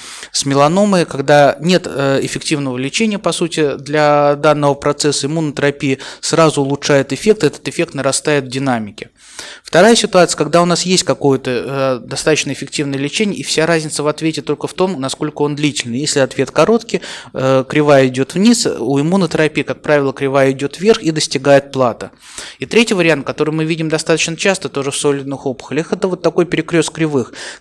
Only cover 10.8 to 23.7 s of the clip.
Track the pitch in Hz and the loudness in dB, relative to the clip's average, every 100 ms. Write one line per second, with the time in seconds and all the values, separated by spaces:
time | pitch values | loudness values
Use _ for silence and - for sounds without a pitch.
10.8 | 180 180 - 131 139 131 135 123 95 139 | 0 0 0 0 0 0 -2 -4 -4 -2
11.8 | 135 123 117 - - 151 147 135 139 - | -2 -2 -6 -4 0 0 -2 -8 -8 -6
12.8 | 143 139 139 - 208 170 - - 160 165 | -4 -4 -4 -2 -2 -2 -2 0 2 0
13.8 | 156 - 147 147 160 151 131 143 143 - | -2 -2 -2 -2 -4 -4 -4 -4 -6 -2
14.8 | 185 156 131 - 156 147 147 143 147 - | -2 -2 -6 -6 -6 -2 -2 0 -2 -2
15.8 | 120 120 151 - 131 - 131 160 165 226 | -6 -4 -2 0 0 0 0 2 4 2
16.8 | - 170 - - - - 131 135 131 151 | 0 -6 -8 -14 -14 -4 2 2 2 2
17.8 | 147 139 131 127 131 170 220 233 - - | 6 6 4 0 -4 2 4 4 0 -2
18.8 | 117 139 151 196 165 156 156 - 135 127 | -2 0 2 0 0 0 0 0 -4 -6
19.8 | - 147 139 123 139 139 135 135 139 - | 0 2 2 -2 0 2 2 2 -6 0
20.8 | 202 - 156 156 - 135 135 139 - 131 | 2 2 0 -2 -2 0 4 4 4 0
21.8 | 123 104 95 - - - - - - 220 | 0 -2 -10 -16 -20 -18 -16 -14 0 2
22.8 | 233 196 165 143 135 143 151 156 156 | 2 2 2 0 -2 -2 -2 -2 -2